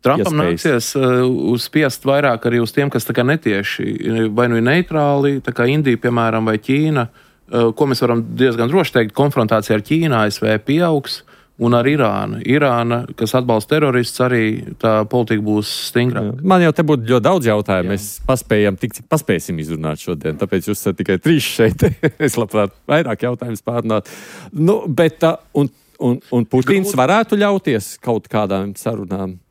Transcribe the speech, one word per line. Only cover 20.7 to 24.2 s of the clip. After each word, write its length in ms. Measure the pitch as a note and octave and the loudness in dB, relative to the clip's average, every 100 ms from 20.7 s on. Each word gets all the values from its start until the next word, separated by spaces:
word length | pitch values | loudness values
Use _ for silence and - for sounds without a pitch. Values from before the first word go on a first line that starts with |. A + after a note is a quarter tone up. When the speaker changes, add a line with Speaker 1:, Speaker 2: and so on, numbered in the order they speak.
Speaker 2:
jūs 80 | G#2 | -4
esat 220 | - F#2 | -4 -4
tikai 160 | G2 F#2 | -2 0
trīs 240 | D#3+ D#3+ | 2 2
šeit. 400 | - - A2+ - G3 - | 0 2 2 4 0 2
<laughs> 260 | - - D3+ | -2 0 -2
Es 100 | - | 0
labprāt 320 | A2 G#2+ G2+ _ - | -2 0 -2 _ 0
vairāk 400 | D3+ C#3+ A2 B2 | 0 0 -2 -4
jautājumus 400 | B2 B2 G#2+ - | -4 -8 -8 -4
pārunāt. 400 | A#2+ A2+ G#2+ - - | -4 0 -2 -4 -18